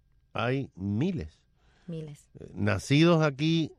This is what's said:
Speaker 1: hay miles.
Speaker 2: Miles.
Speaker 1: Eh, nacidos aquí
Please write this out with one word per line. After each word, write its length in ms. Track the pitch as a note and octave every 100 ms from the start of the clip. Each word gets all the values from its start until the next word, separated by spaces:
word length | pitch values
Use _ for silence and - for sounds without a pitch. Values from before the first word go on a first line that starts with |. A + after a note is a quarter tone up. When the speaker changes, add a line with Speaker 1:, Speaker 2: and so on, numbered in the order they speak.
| _ _ _
Speaker 1:
hay 380 | - A#2 C#3 B2+ -
miles. 640 | G2 G2+ F3 D#3+ D#2 - _ _ _ _ -
Speaker 2:
Miles. 420 | D#3+ D#3 D3 _ -
Speaker 1:
Eh, 120 | -
nacidos 720 | - G2+ G2+ - C#3+ E3+ E3
aquí 480 | D#3 C3 D#3 E3 D#3